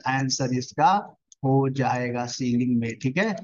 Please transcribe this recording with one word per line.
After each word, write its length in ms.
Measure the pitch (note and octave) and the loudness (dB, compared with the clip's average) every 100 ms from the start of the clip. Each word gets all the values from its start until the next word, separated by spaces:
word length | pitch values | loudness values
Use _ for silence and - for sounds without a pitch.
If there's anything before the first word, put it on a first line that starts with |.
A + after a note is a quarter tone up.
| C3 | -2
answer 460 | C3+ C3+ B2+ B2+ | -2 0 -2 -2
इसका 640 | B2+ B2 - C#3 - - - _ _ | -2 -4 2 4 2 -2 -16 _ _
हो 260 | C3 C3+ C3+ | 2 2 2
जाएगा 560 | C3 A#2+ B2 B2 A#2+ B2 | 0 0 0 -2 -4 -6
ceiling 520 | - B2+ A#2+ B2+ A#2+ | -4 0 2 2 0
में, 200 | A2+ A2+ | 0 -2
ठीक 180 | C#3 D#3 | -2 0
है। 180 | G#3+ F#3 | -2 -2